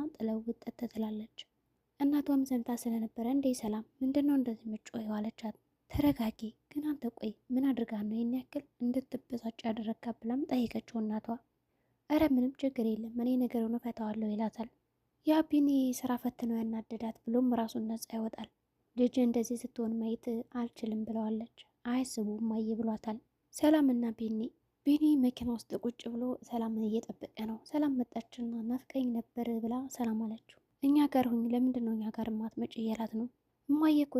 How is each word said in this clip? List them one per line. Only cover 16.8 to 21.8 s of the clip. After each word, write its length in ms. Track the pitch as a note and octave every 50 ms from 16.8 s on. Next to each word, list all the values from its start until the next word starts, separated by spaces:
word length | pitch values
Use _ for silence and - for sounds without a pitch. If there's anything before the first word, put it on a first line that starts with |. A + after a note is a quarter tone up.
| A3 - A#3+ A3 A#3 A3 A3+ _
ብሎም 300 | - A#3 A3+ B3 B3+ B3 A#3+
ራሱን 320 | A3+ A3+ A3 - A#3+ A3
ነጻ 200 | A3 A3+ A3+ - -
ያወጣል። 380 | - A3 A3 A3 - - A3+ - _ _ _ _ _ _ _ _ -
"ልጅ 180 | A#3 B3 B3 - C4
እንደዚህ 380 | B3 A#3+ A#3 A#3+ A3+ A3+ B3 A#3
ስትሆን 360 | - A#3+ - - A3+ A3 A3+
ማየት 320 | A3+ A3 A3+ A3+ A#3 - B3 A#3 A3+ B3 _ -
አልችልም" 460 | B3 A#3 A#3 _ - - A3 A3 A3 A3
ብለዋለች። 540 | A3 A3 A3+ A3 G#3+ A3 A3 A3+ - _ - - _ _ _